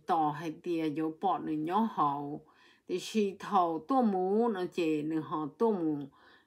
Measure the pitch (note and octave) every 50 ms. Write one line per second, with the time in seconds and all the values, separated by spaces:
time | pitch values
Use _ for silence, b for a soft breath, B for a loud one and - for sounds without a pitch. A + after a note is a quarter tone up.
0 | - - F#3 G#3 F#3+ - D3 D3 E3+ E3 D#3+ E3 - F3+ E3+ E3 D#3+ D#3 C#3 D#3
1 | D#3+ D#3+ D#3 - - F#3+ E3 D3 D#3 D#3+ D#3 D3+ D3+ E3 F3+ G#3 A3+ A3 - -
2 | D3+ D3 C#3+ C#3+ C#3+ C#3+ D3+ D#3 b b b b b b b b b - F3 F3+
3 | - - - A3 G#3 G3 F#3 - - - G#3 F#3+ F3 E3 D#3+ D#3+ D#3+ - C#4 C4
4 | B3 G#3+ F#3+ F#3 F#3 F#3 G3+ A3 A#3+ A#3+ G#3 F#3 F3+ E3+ - F3+ E3+ D#3 D#3 D3+
5 | D3 D#3 D#3+ D#3 D3 C3 F3 D#3 D#3 D3 - - A#3 A3+ G#3+ F#3 E3 D#3 D3+ C#3+
6 | C#3 C#3 b b b b b b b